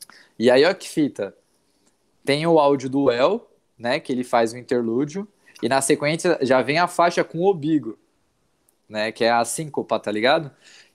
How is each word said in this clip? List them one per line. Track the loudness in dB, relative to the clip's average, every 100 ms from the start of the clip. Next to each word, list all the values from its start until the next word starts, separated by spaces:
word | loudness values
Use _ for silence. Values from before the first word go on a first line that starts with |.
| -20 -20 _ 0
E | 4
aí, | 6
ó | 4
que | 2 -6
fita. | -2 -2 -2 -10 -10 _ _ _ _ _ _ _ _
Tem | -4 -2 2
o | 4
áudio | 4 2 -2
do | -2 0
El, | 2 2 0 -8 _ _ _
né, | -4 -4
que | -4
ele | -6
faz | 0 0 0
o | -4
interlúdio, | -4 -2 -2 -2 -4 -6 -12 _ _ -8
e | -2
na | -2
sequência | 0 0 0 -2 -2 0
já | 2 2
vem | 2 0
a | 0
faixa | 2 0 0
com | -4 -2
o | 0
Obigo, | 0 0 -2 -2 -14 _ _ _ _ _ _ _ _ _
né, | -6 -6
que | 0
é | 2
a | 2
síncopa, | 0 -4 -8 -8 -4 -4
tá | -4
ligado? | -2 2 2 -2 _ -20 -20 _